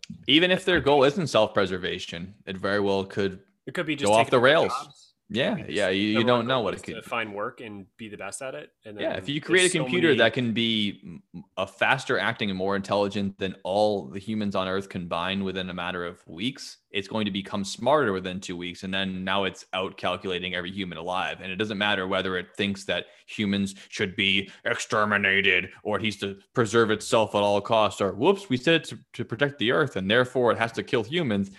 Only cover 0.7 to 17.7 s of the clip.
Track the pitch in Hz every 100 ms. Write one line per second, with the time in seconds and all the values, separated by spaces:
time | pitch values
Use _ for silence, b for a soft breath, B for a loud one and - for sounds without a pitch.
0.7 | 170 131 143 135 170 151 110 104 - 95
1.7 | 92 90 90 - 85 90 104 - 95 98
2.7 | 101 101 98 95 - 98 95 _ _ -
3.7 | - 156 143 101 110 117 131 127 160 107
4.7 | - - - _ _ - 104 160 196 -
5.7 | 85 95 98 107 107 113 123 117 131 101
6.7 | - - 110 - 120 110 101 110 131 117
7.7 | 104 98 - 110 98 98 - 135 147 -
8.7 | _ 110 107 - - - 147 - 180 180
9.7 | 175 127 180 165 120 113 131 120 110 113
10.7 | 110 104 - 95 76 _ 87 - - 98
11.7 | - 110 135 - 113 101 117 107 92 95
12.7 | 98 98 101 101 101 98 98 95 - 90
13.7 | 98 107 101 67 92 95 107 101 95 92
14.7 | 95 98 95 87 85 87 98 95 92 92
15.7 | 90 87 92 87 90 - 82 117 135 -
16.7 | - _ 101 98 110 104 98 95 104 98